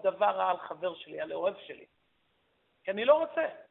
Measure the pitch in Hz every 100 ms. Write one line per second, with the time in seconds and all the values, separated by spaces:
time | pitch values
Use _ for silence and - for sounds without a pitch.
0 | 190 180 208 190 190 180 - 160 180 165
1 | - 151 160 165 180 190 - 127 - _
2 | _ _ _ _ _ _ _ _ - 196
3 | 240 302 320 - 320 - -